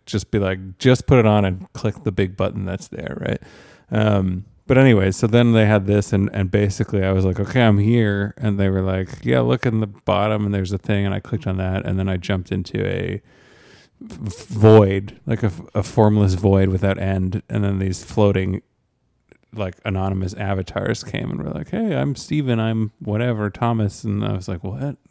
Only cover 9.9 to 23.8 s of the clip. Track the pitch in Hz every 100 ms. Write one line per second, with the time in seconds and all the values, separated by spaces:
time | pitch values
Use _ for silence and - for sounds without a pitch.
9.9 | 101 - 98 104 107 101 101 92 98 -
10.9 | 101 101 98 - 107 - 92 92 95 -
11.9 | 95 95 92 90 95 90 95 92 101 95
12.9 | 92 92 98 - _ _ _ _ - _
13.9 | - - - 104 - - 110 107 110 98
14.9 | 98 101 - - 113 107 87 - - -
15.9 | - 107 107 98 92 98 98 95 92 98
16.9 | 98 95 95 92 95 - 110 101 98 95
17.9 | 90 - - 101 95 92 95 - _ _
18.9 | _ _ _ _ _ _ 110 95 90 113
19.9 | 95 95 95 92 98 98 95 92 101 98
20.9 | 110 - - - - - 151 - 208 226
21.9 | 135 143 135 - 151 135 117 110 110 107
22.9 | - - 104 123 110 104 - 117 113